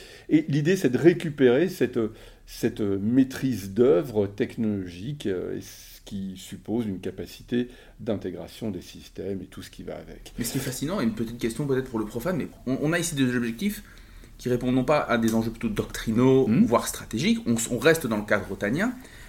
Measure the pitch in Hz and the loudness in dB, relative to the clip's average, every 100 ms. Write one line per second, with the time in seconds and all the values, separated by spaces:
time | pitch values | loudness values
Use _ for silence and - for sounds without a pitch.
0 | - - - 151 - 139 151 190 127 120 | -16 -16 2 2 4 0 2 2 2 6
1 | 151 175 165 147 131 123 180 185 127 123 | 6 6 0 4 6 6 2 0 -2 0
2 | 110 - - - - - 117 110 107 98 | -4 -4 -20 -20 -20 -2 -2 0 -2 0
3 | 101 127 131 - 135 113 98 98 120 170 | 2 4 4 2 -2 -2 -4 4 6 6
4 | 147 107 101 104 120 - 110 101 92 85 | 2 0 0 0 -4 -2 -2 -2 -4 -8
5 | 110 147 110 90 90 95 98 - - - | -8 -6 -4 -4 -4 -8 -10 -18 -20 -20
6 | - 101 95 95 - 92 - 110 110 92 | -12 -8 -8 -10 -14 -14 -4 -2 -2 -4
7 | 98 - 87 - - 123 123 - - - | -6 -8 -12 -12 -4 -2 -2 -8 -20 -12
8 | 110 101 101 87 85 - 113 92 - 85 | -4 -4 -4 -8 -12 -10 -8 -8 -10 -18
9 | - - 90 98 87 - 98 - 85 80 | -18 -10 -8 -8 -8 -14 -16 -14 -12 -12
10 | 82 82 - - 117 139 131 127 139 196 | -14 -18 -16 -8 -6 -4 -6 -6 -4 -2
11 | 120 107 117 120 117 113 143 131 131 113 | -2 -2 -6 -4 -4 -2 -2 -2 -2 -4
12 | 104 120 160 180 90 - - 131 147 170 | -4 -4 -4 -2 -4 -8 -4 -2 0 0
13 | 156 147 127 123 120 113 202 208 - - | 0 2 2 2 -2 -2 -4 -4 -10 -20
14 | - - - - 123 123 127 127 123 151 | -20 -20 -20 -8 -2 0 2 2 4 2
15 | - 117 113 113 113 110 117 101 110 - | 2 2 4 2 0 -2 -4 -2 -4 -4
16 | - 110 131 131 120 123 233 117 - - | -2 4 6 6 6 6 6 4 2 -8
17 | - 110 175 226 - 117 - 120 151 160 | -6 -2 0 0 2 0 0 2 4 4
18 | 117 110 104 107 92 95 104 135 226 247 | 2 -2 0 -2 -2 -4 -2 0 0 -2
19 | - - | -12 -18